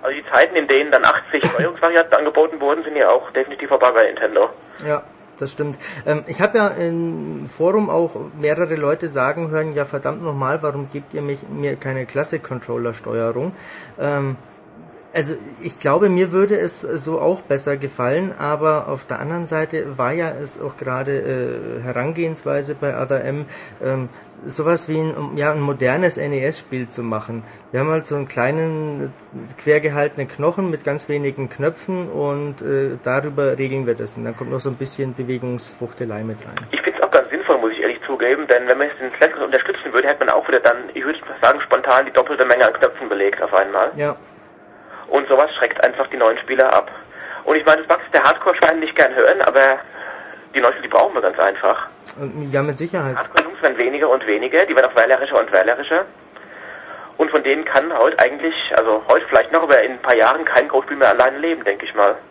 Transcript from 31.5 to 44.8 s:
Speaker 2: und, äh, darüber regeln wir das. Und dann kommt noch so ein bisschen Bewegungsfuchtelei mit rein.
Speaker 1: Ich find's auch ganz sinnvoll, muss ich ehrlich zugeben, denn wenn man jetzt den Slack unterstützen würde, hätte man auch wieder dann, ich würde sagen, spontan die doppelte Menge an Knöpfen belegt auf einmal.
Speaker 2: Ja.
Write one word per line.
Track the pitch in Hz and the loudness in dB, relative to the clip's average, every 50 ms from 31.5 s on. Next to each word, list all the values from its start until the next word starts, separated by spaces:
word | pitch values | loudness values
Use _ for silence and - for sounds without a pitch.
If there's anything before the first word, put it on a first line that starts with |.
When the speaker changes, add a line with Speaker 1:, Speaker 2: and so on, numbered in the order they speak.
| - - 139 156 160 - - - 190 180 180 160 | -6 -2 -2 -2 -2 -4 -8 -6 -6 -6 -6 -6
Speaker 2:
und, | - 147 147 143 143 143 147 147 139 135 110 | -4 -4 -2 -2 -2 -4 -6 -8 -10 -8 -4
äh, | - 139 139 139 135 127 127 - | -2 -2 0 0 -2 -4 -6 -4
darüber | 127 127 135 139 151 139 143 143 135 131 127 | -2 -2 0 -2 -2 -2 0 0 0 0 0
regeln | 135 131 135 135 131 | -2 -4 -2 -4 -2
wir | 120 117 | -2 -2
das. | 113 117 113 - 120 | -2 -4 -10 -8 -8
Und | 117 | -8
dann | 117 117 | -8 -8
kommt | - 135 120 | -8 -8 -6
noch | 135 135 | -6 -4
so | - 135 | -4 -6
ein | 127 | -6
bisschen | 120 135 131 - - 139 131 123 | -6 -6 -6 -4 -4 -6 -6 -6
Bewegungsfuchtelei | 127 127 120 131 123 123 123 123 120 - - - - 127 117 - - 123 113 107 104 110 | -8 -6 -6 -6 -6 -4 -6 -6 -6 -8 -10 -10 -10 -10 -10 -8 -8 -8 -8 -6 -8 -6
mit | 113 110 107 | -8 -8 -10
rein. | - 113 110 - 117 110 | -12 -12 -12 -12 -10 -6
Speaker 1:
Ich | - - | -6 -4
find's | - 175 - - | -4 -4 0 0
auch | - 190 | -2 4
ganz | - 151 131 - | 4 2 2 2
sinnvoll, | 139 165 190 - 156 131 | -6 -6 0 0 0 2
muss | 113 110 110 | 2 -2 -2
ich | - | 0
ehrlich | - 117 120 - - | -2 -2 -2 -4 -6
zugeben, | - 135 127 117 120 131 151 156 - | -8 -4 -2 2 2 2 0 4 4
denn | 123 123 123 127 | 4 4 6 2
wenn | 127 131 | 2 2
man | 143 147 | 2 -4
jetzt | 143 - | -4 -8
den | 131 127 | -8 -10
Slack | 123 - 151 160 - - | 2 2 2 2 2 -2
unterstützen | - - - - - - - - - 139 - | -4 0 0 0 0 0 -6 -6 -6 0 0
würde, | 123 131 139 | 2 2 2
hätte | 147 - 139 | 2 2 2
man | - - | 2 2
auch | - - - | 2 2 2
wieder | 131 131 | 0 4
dann, | - 120 117 120 123 - - | 4 4 2 2 -4 -10 -10
ich | 135 127 | -6 -4
würde | 139 160 165 - - - - | -4 -6 -6 -8 -14 -6 2
sagen, | - 120 139 147 | 4 4 4 4
spontan | - - - 110 - 135 127 131 135 131 | 2 0 0 0 4 4 4 4 4 4
die | |
doppelte | - 131 123 - 151 123 127 | 2 2 2 2 2 0 4
Menge | 127 123 123 131 | 4 6 6 6
an | 131 - | 2 4
Knöpfen | - - - - - 131 110 | 2 0 0 0 -2 -6 -6
belegt | 104 98 98 101 101 - 90 | -2 2 2 0 2 0 -4
auf | 87 - | 0 2
einmal. | 95 98 98 101 98 104 147 151 | 2 2 2 0 0 0 0 -2
Speaker 2:
Ja. | 147 147 147 - - - - - - - - - - - - - - | -4 -4 -4 -4 -6 -12 -20 -20 -20 -20 -20 -20 -20 -20 -20 -20 -20